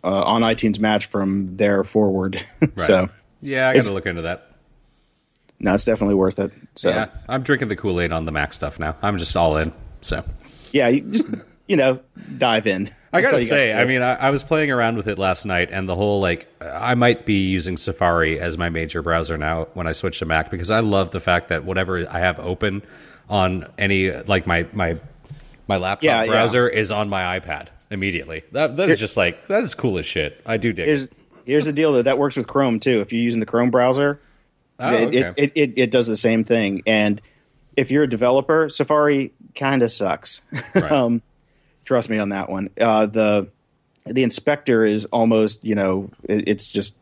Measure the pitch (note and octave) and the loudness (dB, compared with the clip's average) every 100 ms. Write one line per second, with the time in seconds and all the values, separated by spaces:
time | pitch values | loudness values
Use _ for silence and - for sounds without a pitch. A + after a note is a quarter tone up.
0 | F2 G2 - A2+ A2+ A2 A2+ F#2+ G#2+ G#2+ | 0 0 2 2 2 2 0 0 2 0
1 | - G2+ G2 G2 F#2+ F#2 G#2 G2+ F#2+ A2 | 0 -4 -2 -2 -4 0 0 2 0 2
2 | G2+ F#2+ F#2+ F#2 - - D3+ - - F#2+ | 2 0 -2 -6 -12 -2 -2 0 4 4
3 | F#2 - _ _ C#3 C3+ C3 C3 A2 F#2+ | 4 -6 _ _ -8 0 4 4 4 -2
4 | F#2+ E2+ E2 F2+ - _ _ _ _ _ | -4 -6 -6 -8 -12 _ _ _ _ _
5 | _ _ _ _ _ _ - G2+ - A2 | _ _ _ _ _ _ 0 0 2 0
6 | G2+ G2 F#2+ F#2+ G2+ - - - - F2 | 2 2 2 0 -6 -6 -18 -4 0 0
7 | A2 - - C3+ C3 C#3 A#2+ G2+ G#2 F2 | -4 -10 -6 -6 -2 -2 0 -4 -2 0
8 | E2+ E2 D#2+ D2+ C#2+ - D2 - D#2 D#2 | 0 -2 -4 -4 -4 -4 -8 -4 -6 -4
9 | G2+ G2+ E2+ F2 E2 D#2 D#2+ - - - | -4 -2 -2 2 2 2 -2 -6 -20 -10
10 | - D#2 - - - - - C#3 A#2+ C3 | -6 -6 -8 -14 -18 -20 -2 2 4 2
11 | - G#3+ D#4 - - _ - F#3 C3+ C3 | 0 -2 -2 -6 -12 _ -2 2 2 0
12 | _ - - - B2+ A2 G#2+ F#2+ G2 - | _ -20 -16 -2 0 2 0 -2 -4 -10
13 | _ E3+ A#3 B3 A#2 C#3+ B2 A2 B2 B2+ | _ 0 2 2 2 2 2 2 2 2
14 | B2 B2+ C3+ C#3 - D#3 D3+ B2+ A2+ A2+ | 0 2 0 0 0 0 2 2 0 0
15 | G2+ F#2+ F#2+ F2+ G#2 F2+ F2+ F#2+ F#2+ F2+ | -4 -2 0 -2 -2 -2 -2 -2 -4 0
16 | G#2 G2+ F#2 F2 - _ D2+ D2 A#2 B2 | 0 2 0 -2 -6 _ -12 -6 0 4
17 | A#2+ A#2 - G2+ F#2+ F#2+ E2+ F2+ - - | 4 2 2 0 2 0 -2 -6 -6 0
18 | F2+ E2+ D#2+ D#2 F2 D#2+ E2+ E2 D#2+ E2+ | 2 2 2 0 -4 -4 -4 -4 -6 -6
19 | D#2+ F2 E2 D#2+ D#2 E2 D#2+ - E2 D#2+ | -2 -2 -2 -4 -4 -4 -6 -6 -6 -4
20 | F#2+ - D#2+ D#2+ D#2 F#2 F2 A2 A2 G2+ | -6 -6 -2 -2 -2 -8 -2 0 2 0
21 | F2+ F#2+ - F2 - E2 D#2 F#2 F#2 F#2 | 0 -4 0 0 0 -6 -4 -4 -2 -4
22 | - F2 F2+ F2 F2+ F#2 G#2+ G2+ - - | -4 -2 -2 -2 -6 -4 -4 -4 -12 -20
23 | - - _ G#2 F#2 F#2 D#2+ - G2+ G2 | -20 -20 _ 0 0 -2 -8 -4 0 2
24 | F#2 - - G2 F2+ E2+ E2+ G#2+ F2 E2 | 0 -2 0 0 2 -2 -2 -4 -4 -4
25 | - - - - - - - G2 F#2 G2+ | -10 -20 -20 -20 -20 -20 -4 -2 -2 0
26 | D3+ A#2 A2 A2 A#2 B2 B2 A2 G#2+ G#2+ | 2 2 2 2 2 2 2 0 -2 -2
27 | G#2 G2 F2+ F#2 F2+ D2+ - - _ G2+ | -2 -2 -4 -6 -6 -12 -12 -20 _ -6
28 | G2 E2+ - D#2+ - B2+ D#3 C#3 F#3+ B2+ | -4 -4 -8 -14 -10 -4 -4 0 0 0
29 | G#2+ - F2+ F2 - G3+ B3 - B2+ F#2 | 0 0 0 0 -2 -2 -2 -4 -2 -2
30 | - F2 D2+ - - A2+ A#2 F2+ F2 D3 | -4 -4 -4 -6 -6 -2 -2 -2 0 0
31 | C3 _ _ - - D3 D3 C#3+ D#3 C3+ | -2 _ _ -20 -2 0 0 0 2 4
32 | A#2+ C#3 C#3+ C3+ A#2 C#3 C3+ A2+ C3+ A#2+ | 2 2 0 -2 -4 0 0 0 0 0
33 | G2+ A#2 A#2 A#2 G#2+ A#2 B2 B2 B2 C3 | 0 -2 0 -2 0 0 2 4 2 2
34 | C#3+ C#3+ _ _ _ _ _ _ A#2+ A2+ | 0 -2 _ _ _ _ _ _ -2 0
35 | A2+ A#2+ F2+ F2+ C#3+ D#3+ D3 A#2 B2 B2 | 2 2 0 0 -2 0 0 2 2 2
36 | A#2 G#2+ A#2 A2+ A2 A#2 G#2 G2 - G#2+ | 0 0 2 2 2 0 0 -2 0 2
37 | G#2 G#2 _ _ _ _ _ - B2 C#3 | 2 0 _ _ _ _ _ -2 0 2
38 | D3 A#2 B2 C3 C3 D#3+ D#3 - C#3 D3+ | 2 2 4 2 4 2 2 -2 0 2
39 | D3 C#3+ C3 _ - - C#3 C3+ A#2 - | 4 2 -2 _ -20 -4 0 2 2 0
40 | G2 D2+ - - _ C#3 - F#3+ - D3 | -2 -4 -6 -10 _ -10 -2 -2 2 0
41 | A#2+ A#2 _ _ _ _ _ _ - B2+ | 2 0 _ _ _ _ _ _ -2 -2
42 | A2+ A2 G2+ G2 - F#2+ G2 - A#2 A2 | 0 -2 -2 -4 -6 -6 -8 0 2 4
43 | G#2+ A2 G#2+ G#2 F#2+ _ _ _ _ _ | 2 2 2 2 -2 _ _ _ _ _
44 | - B2 B2 - - C#3+ - A#2 A2 G#2+ | -6 0 0 0 -2 -2 2 4 4 2
45 | G#2 A#2 A2+ A2 G#2+ A2 A2 G2+ F#2+ F#2+ | -2 0 2 4 2 -2 -4 0 0 -2
46 | G2 _ - G#2 - G#2 - G#2 G2 _ | -6 _ -4 -2 0 -4 -2 -4 -4 _